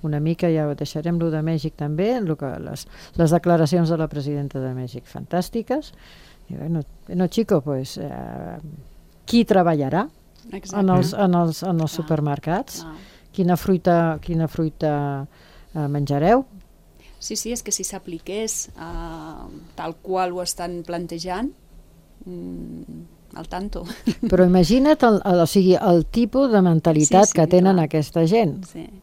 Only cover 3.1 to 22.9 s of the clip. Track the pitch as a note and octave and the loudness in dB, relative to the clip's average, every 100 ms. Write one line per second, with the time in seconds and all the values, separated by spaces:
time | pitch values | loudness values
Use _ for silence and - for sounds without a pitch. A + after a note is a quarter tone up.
3.1 | - E3 E3+ F3 E3+ D#3 F3 E3 E3 D#3+ | 0 4 4 4 2 4 2 0 0 -2
4.1 | D3 C#3 D3 C#3+ C3+ C3 B2+ B2+ A#2+ - | -4 -6 -6 -6 -6 -6 -6 -10 -12 -16
5.1 | - C3 F3 F#3 A#3 A3 C4 D4+ - - | -16 -6 -4 -4 -6 -4 -6 -6 -20 -20
6.1 | - - - - - D3+ E3 C#3+ - - | -20 -20 -20 -16 -10 -6 -4 -6 -14 -10
7.1 | F3 F3+ - A3+ F#3 C#3 C3+ C3 - C#3+ | -2 -2 0 0 0 0 -6 -6 -10 -10
8.1 | B2 - - E3+ - D#3+ D3+ - - - | -10 -12 -12 -12 -14 -16 -18 -20 -20 -20
9.1 | _ - A#3 A3+ G3 F3 D#3 C3+ D#3+ C4 | _ -2 0 4 4 4 2 0 -2 -4
10.1 | _ _ _ A#3 G3 - G3+ F#3+ F#3 D3 | _ _ _ -16 -16 -10 -2 2 4 2
11.1 | G3+ G3 F3 E3+ D#3 F#3 E3+ D#3 - D#3 | 0 2 2 0 -2 -2 -2 -2 -4 -2
12.1 | D#3+ D3+ C#3+ D#3 F3+ C#4 - E3 D#3+ F#3+ | -2 0 -4 -4 -4 -6 -12 -14 -16 -20
13.1 | - _ - F3 F3 - F#3 F3+ E3+ E3+ | -20 _ -2 0 2 2 0 2 2 2
14.1 | D#3 - E3 D#3+ - D#3+ - D#3 D3 C#3+ | -2 -4 -2 -2 -2 -4 -2 -2 -2 -4
15.1 | C#3 C#3 _ - - - E3 C#3+ D3 C#3 | -6 -10 _ -20 -20 -14 -6 -4 -4 -2
16.1 | C#3+ D#3 B3 C4+ G3 - _ _ - - | 0 4 2 2 -12 -20 _ _ -20 -20
17.1 | - - G#3+ A3 A#3 - G3+ F#3 G3 F3+ | -16 -10 -8 -6 -8 -6 -8 -8 -10 -12
18.1 | E3 - G3 A3 - - - E3 E3+ E3 | -14 -10 -8 -6 -8 -10 -12 -12 -10 -10
19.1 | D#3+ D#3 C#3+ - - E3 - E3 E3 - | -12 -14 -14 -16 -18 -20 -12 -10 -10 -6
20.1 | F#3 F#3 F3+ F3 - F3 F3 E3 E3+ E3+ | -2 -2 -4 -8 -8 -8 -8 -8 -8 -8
21.1 | E3+ E3 F3+ C4 - _ - - _ _ | -10 -8 -6 -6 -8 _ -20 -20 _ _
22.1 | _ - F3+ F3 F3 E3+ D#3+ - | _ -16 -12 -12 -12 -12 -14 -14